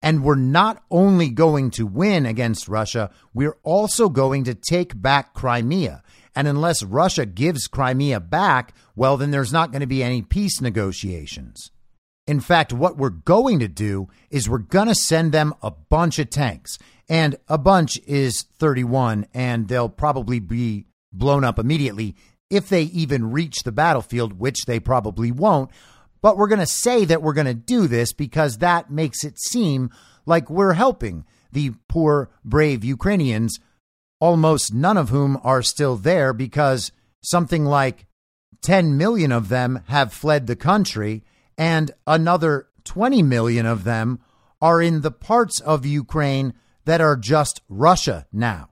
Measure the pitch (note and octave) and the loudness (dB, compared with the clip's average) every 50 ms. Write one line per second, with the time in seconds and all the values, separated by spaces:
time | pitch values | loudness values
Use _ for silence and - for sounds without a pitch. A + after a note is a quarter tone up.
0 | - D#3 D#3+ D#3 C3+ C#3 D3 C3+ C3 B2+ C#3 E3 G3 A3 A3+ - _ _ - E3+ | 2 2 0 2 2 2 2 2 2 2 2 2 2 2 0 -6 _ _ 2 4
1 | F#3+ G3 G3 F3+ E3+ C#3+ A#2 G#2+ D#3+ D#3+ D3+ C#3+ C3+ B2+ - - A2+ G#2+ F#2+ A#2+ | 4 6 4 4 2 0 2 2 2 4 4 2 0 -2 -2 -4 -6 -4 -2 -2
2 | F3+ G#3+ G#3 F3 C#3 A#2+ A2 A2 B2 A#2 A2 - - - G2 A2 G#2+ G2+ - A#2+ | 0 0 2 0 0 -2 -2 -2 -2 -2 -2 -4 -6 -6 -4 -4 -4 -2 -4 -4
3 | G#2+ F#2+ _ _ _ _ _ A2+ C#3 D3+ D3+ _ _ D#3 E3 G3 G#3+ G3+ - - | -6 -6 _ _ _ _ _ -4 -2 -2 -4 _ _ 0 0 2 2 0 0 2
4 | A#3 G3+ C#3+ B2 C3+ C3+ C3+ C#3 C3 A#2+ A#2+ G2 - - E3 F3 F3+ F3 - G#2+ | 2 2 4 2 2 2 2 0 -2 -4 -6 -8 -4 -2 -2 -2 -2 -2 -8 -4
5 | F#2 C3 C#3 C#3+ C3+ _ _ - - C3 A#2+ A#2+ A2+ A#2+ D#3 G3 E3+ G2+ - - | 0 2 2 2 0 _ _ -6 -4 -2 -2 0 0 -2 -2 -2 -2 -4 -6 -10
6 | _ _ _ _ _ _ _ - C#3 D3 C#3+ C#3+ D#3 F3 E3 - A2 F#2+ F#2+ C3 | _ _ _ _ _ _ _ -4 -2 -2 0 0 0 0 0 -2 -4 -4 0 0
7 | E3+ F#3+ - - C3+ G#2+ F2+ F2 C3 E3 F3+ C#3 - - - - C#3 B2+ C3 C3 | 0 0 0 -2 -4 -4 -4 -2 -2 -2 -2 -2 -6 -8 -4 -4 -2 -2 0 0
8 | C#3+ C#3+ C3 G#2+ E2+ E2+ F#2 D#3+ F#3+ G3+ D3 B2+ B2 - - _ _ _ _ - | 0 0 -2 -4 -4 -4 -2 0 2 2 2 0 0 -4 -14 _ _ _ _ 0
9 | B2 C3 C#3+ C3+ C#3 C#3+ D3 C#3 C3+ A2 C3+ E3 E3 E3 A2+ C#3 C#3+ B2+ C3 C3+ | 2 2 2 2 0 -2 -2 -2 -2 0 0 0 0 0 -2 -6 -4 -4 -2 -2
10 | B2+ A#2+ B2+ A#2+ G2+ - - F#3+ G#3 G3 - - C#3 B2 G2+ G#2+ G#2 F#2+ F#2 - | -2 -2 -2 -4 -2 -2 -2 -2 -2 -2 -2 -2 -4 -4 -2 -2 -4 -4 -6 -6
11 | - G2 F#2 E2 D2+ C#2+ - - C2+ A1+ G1+ - - - _ _ _ _ _ _ | -8 -8 -8 -8 -10 -12 -14 -14 -16 -18 -20 -20 -20 -20 _ _ _ _ _ _
12 | _ _ _ _ _ - D3 D3 - - F3 E3 D#3 - B2 A#2+ C#3+ F3+ F3 C#3+ | _ _ _ _ _ -2 -2 -2 2 2 2 2 2 0 -2 0 0 -2 0 0
13 | C3+ C3 F#2 D#2+ - - E3+ G#3 B3 C4+ A#3 D#3 A#2+ G2+ D#2+ - G#2+ G#2 G2 G2 | -4 -4 -4 -6 0 4 4 4 4 4 2 2 0 -2 -4 -4 -4 -2 -2 -4
14 | F#2+ F#2 _ _ _ _ - C#3+ A2+ G2 A#2 A#2+ G2+ - - F#3 G#3 A#3 G#3+ - | -6 -8 _ _ _ _ -4 -4 -2 0 -2 -2 -4 0 2 2 4 4 2 0
15 | - - D#3+ D#3+ E3 D#3+ D3 D#3 D3+ D3+ D3+ _ - G#2+ - - - _ - D#3 | 2 2 2 2 2 2 2 2 0 0 -2 _ -8 -10 -10 -10 -4 _ 0 2
16 | E3+ E3+ - - D3+ A2+ - C#3+ D3 B2 F2 C2+ _ - - - - _ _ _ | 2 0 0 -2 -4 -4 -2 -2 -2 -2 -4 -8 _ -16 -16 -16 -18 _ _ _
17 | _ _ D#3+ E3 D#3+ D3+ D3+ - _ _ D3 D#3 C3+ F#3 G3 F#3 E3 C#3 - - | _ _ 0 2 2 2 0 -4 _ _ -2 0 4 4 4 4 4 0 -2 -8
18 | _ - C#3+ C#3+ C#3 B2+ A#2 - - _ _ _ - D#3 C#3 B2+ B2 A#2+ A#2+ C3+ | _ -4 -2 0 0 0 -2 -4 -8 _ _ _ 0 0 0 0 -2 -2 0 0
19 | C3 A#2 A2+ G#2 G2+ _ _ B2 B2+ B2 A#2+ A#2 A2 G2 B2 B2 A#2+ A#2 - - | 0 0 -2 -2 -4 _ _ -6 -4 -4 -2 -4 -4 -2 -2 -2 -2 -4 -4 -4
20 | D3 D3+ C#3+ C#3 B2 G#2 B2 A#2+ G2+ E2 A2 A#2 A#2+ A#2 G#2+ G2+ - _ _ _ | -2 -2 -2 -2 -4 -4 -4 -4 -4 -4 -6 -4 -4 -4 -4 -8 -10 _ _ _
21 | _ _ - F#2 A2+ C#3 C#3 C#3+ C3+ B2 A2 - A2 A#2+ D#3 D#3+ C#3+ B2+ G#2 G2 | _ _ -8 -2 0 2 2 2 2 0 0 -2 -2 0 0 0 -2 -2 -4 -4
22 | A2+ G#2 F2+ _ _ _ _ _ _ _ F#3+ G3+ G3 - G3 F3+ D#3+ D3+ F3 F3 | -8 -8 -8 _ _ _ _ _ _ _ -2 -2 0 2 0 0 0 0 -2 -4
23 | D#3+ C3+ C#3+ C3 A2+ A2 A#2 D3 E3+ D#3 - - - B2+ A2 G#2+ D3+ E3+ D#3+ B2+ | -2 -2 -2 -2 -2 -2 -2 -2 -4 -4 -6 -8 -8 -6 -2 0 2 2 2 0
24 | G#2+ - - A#2+ A#2 A2+ G2 F2+ G#2 C3 - - - - A#2+ A2+ - - C3 B2+ | -2 -4 -4 -4 -4 -4 -6 -4 -4 -4 -4 -4 -6 -4 -4 -4 -2 0 0 0
25 | G#2 A2 F#2+ F#2+ A#2 A#2 B2 B2+ E3 G#3+ F#3 D3 C3+ C3 - _ - - - _ | 0 -4 -4 -2 -2 -2 -2 0 2 2 2 2 0 -2 -10 _ -20 -20 -20 _
26 | _ _ _ _ - G#3 G#3 F#3 G#3 G#3 G#3+ G#3 F3+ - - - - A#3 B3 A#3+ | _ _ _ _ 2 2 4 4 4 4 4 2 2 -2 -2 -2 0 2 2 2
27 | G#3 D#3 E3 D#3+ D3+ D#3 D3 C#3+ D3+ C3+ B2 A#2 A#2 - B3 A#3+ G3+ D3 A#2+ A#2 | 4 4 2 2 2 0 0 0 0 0 -2 -6 -4 -2 0 2 2 2 2 0
28 | A#2+ A#2 - _ D3+ B2 - D#3 D#3 D3 A#2 G#2+ D3+ F3 F3 E3+ E3 - C#3+ D3+ | -2 -2 -4 _ -8 -6 0 0 0 0 0 -2 0 2 2 0 -2 -4 -4 -4
29 | D#3+ D3 - - - D3 - - - - - A#3+ A#3 F3 C#3+ C3 B2+ A#2+ - - | -4 -4 -4 -6 -10 -10 -10 -10 -10 -6 -2 -2 0 0 0 -2 -2 -4 -8 -12
30 | _ _ _ _ _ C#3+ E3+ E3+ D3 - D3+ F3+ G3+ F#3+ F3+ D#3+ A#3 C4 A3+ - | _ _ _ _ _ 0 0 0 0 -2 -2 0 2 2 4 4 2 2 0 0
31 | - G#2+ F2 D#2+ D2+ _ _ _ _ _ - C3+ D3 C3+ A2+ - _ _ - E3 | -6 -8 -8 -10 -14 _ _ _ _ _ -6 -4 -4 -4 -6 -8 _ _ -2 0
32 | D#3+ D3+ D3 D3 C3+ - _ _ _ - G#2+ D3 D#3 D3+ C#3 A#2+ G2+ A#2+ C3+ A#2+ | 2 2 2 2 0 -4 _ _ _ -2 2 2 2 2 2 -2 -4 -4 -6 -2
33 | - F#3 G#3 G3 D#3 C3 A2+ G#2+ A2+ A2+ - - _ _ _ _ _ _ _ _ | -2 0 0 2 2 0 0 0 -2 -2 -4 -6 _ _ _ _ _ _ _ _
34 | _ _ _ _ D#3+ E3+ F3 E3 D#3 D#3+ D#3+ C#3+ - - G#2 A#2 C#3+ F3+ G#3+ G3 | _ _ _ _ 2 4 4 4 4 4 4 2 0 -2 -2 0 2 2 2 2
35 | D#3 A2 A#2 C#3+ C#3+ C#3 C#3 C3+ - A#2+ C3 C3 A#2+ - - - D3 C#3 B2+ G#2+ | 2 0 0 0 2 0 0 -2 0 0 0 0 0 -2 -2 -2 -2 -2 -2 0
36 | F#2 D3+ F3+ F3+ C#3+ C3 C3 A2 C3 A#2+ - D3 D3+ C#3 C3 B2 - - _ _ | 0 0 2 2 2 0 0 -2 -6 -6 -2 0 2 2 2 0 -4 -8 _ _
37 | _ _ _ _ _ - - F3 F3 C3 - D#3+ D3+ C#3+ C#3+ C#3+ C#3 C3 - _ | _ _ _ _ _ 0 0 0 0 2 0 0 0 2 2 2 0 0 -2 _
38 | - _ _ _ _ _ _ _ _ _ _ _ - - F3+ G3 F3 D#3+ C#3+ C3+ | -18 _ _ _ _ _ _ _ _ _ _ _ 0 2 4 4 4 4 2 2
39 | D#3+ G#3 A#3+ A3 E3 C#3+ B2 A#2 A2+ G2 B2 B2+ B2+ B2 C3 B2+ - - C3 D3 | 2 2 2 2 2 2 2 0 0 0 -2 -2 0 -2 -4 -6 -6 -2 0 0
40 | C3+ A2+ - - - D3 D3+ D3 C3 A2 A#2+ A2+ - D3+ F#3+ G#3+ F#3+ - - A2 | 0 0 -4 -6 0 0 0 2 0 -2 -6 -4 0 0 2 2 2 0 -2 -6
41 | G#2+ G#2 A2 A2 - _ _ _ _ _ _ - D#3+ E3 E3 D#3+ D#3 C#3+ - _ | -4 -4 -6 -6 -10 _ _ _ _ _ _ -4 -2 0 2 0 0 -2 -6 _
42 | _ - D#3 E3 D#3+ E3 F3 F3+ D#3 D#3+ D3 C#3 - _ _ _ _ - - F3+ | _ 0 2 2 4 2 2 2 2 2 0 0 -4 _ _ _ _ -12 -4 -2
43 | G#3 C4 C#4 B3 F3 C#3+ B2+ A#2 A2+ A#2+ A#2 A#2 A2+ A2+ A#2 G#2+ F#2 A2 A#2+ A2 | 0 2 4 4 4 4 4 2 2 2 0 0 0 0 -2 -2 -2 -4 -2 -2
44 | A2+ A#2 B2+ B2 _ _ _ _ _ _ _ _ - D#3+ E3+ E3 E3+ E3+ E3 D#3 | -2 -4 -4 -6 _ _ _ _ _ _ _ _ 2 4 4 4 4 2 0 0
45 | C#3 D#3 - _ - - A3 A#3+ A#3+ F#3 - - - D3 D#3 D3+ B2+ C#3+ D3 D3 | -2 -4 -6 _ -4 0 2 2 2 0 -2 -8 -2 0 -2 0 0 -2 -2 -2
46 | C3 - - D#3 D3 C#3 C#3 C3+ C3+ C3 A#2 _ _ _ _ _ _ - D#3+ E3+ | -4 -4 -4 -2 0 0 0 0 -2 -4 -6 _ _ _ _ _ _ 0 2 4
47 | E3 D#3 D3 B2+ G#2 G2 C#3+ D#3 D3 - - - _ _ F#2+ F#2+ B2+ D#3+ F#3 F3 | 4 2 2 0 0 0 2 2 2 0 -4 -10 _ _ -6 2 4 4 4 4
48 | - - G#2+ E2 C#2+ _ - G#2 A#2 A#2+ G#2 E2+ D2+ - | 2 -4 -4 -4 -8 _ -6 -4 -2 -2 -2 -6 -10 -18